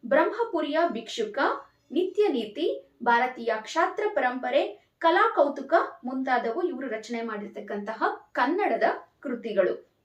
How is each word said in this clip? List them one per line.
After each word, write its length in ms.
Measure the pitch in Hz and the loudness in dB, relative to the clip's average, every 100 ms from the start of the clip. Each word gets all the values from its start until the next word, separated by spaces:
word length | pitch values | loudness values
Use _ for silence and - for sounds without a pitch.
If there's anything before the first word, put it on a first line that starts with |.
| 233 | 2
ಬ್ರಹ್ಮಪುರಿಯ 720 | 277 359 415 466 330 302 302 339 | 4 4 2 -2 -2 -2 0 0
ಭಿಕ್ಷುಕ, 500 | 214 - - 208 269 330 554 - _ _ | -2 -8 -6 -4 0 -2 -2 -10 _ _
ನಿತ್ಯ 360 | 285 370 - 415 | -2 -2 2 2
ನೀತಿ, 540 | 262 214 277 339 554 - _ | 2 -4 -4 -2 -4 -10 _
ಭಾರತೀಯ 520 | 247 240 190 - 226 220 | 2 4 2 -2 -4 -4
ಕ್ಷಾತ್ರ 440 | 220 320 359 370 415 | -2 0 0 0 -2
ಪರಂಪರೆ, 760 | 403 254 254 247 269 403 - _ _ | 0 0 -2 0 2 0 -4 _ _
ಕಲಾ 340 | 330 349 453 | 2 4 4
ಕೌತುಕ 400 | 370 285 277 - 339 359 - | 4 2 2 2 2 2 -6
ಮುಂತಾದವು 640 | 240 262 262 247 226 269 359 | -8 -4 0 0 0 -2 -2
ಇವರು 200 | 262 269 | -2 -6
ರಚನೆ 340 | 214 226 233 | -6 -6 -6
ಮಾಡಿರ್ತಕ್ಕಂತಹ 1040 | 226 208 202 214 202 208 208 220 349 415 - | -6 -6 -8 -12 -8 -6 -6 -2 -2 -4 -8
ಕನ್ನಡದ 500 | - 254 349 392 - - - - _ | -2 0 2 2 2 2 0 -8 _
ಕೃತಿಗಳು. 760 | 285 240 226 196 180 - - _ | -8 -6 -4 2 2 2 -8 _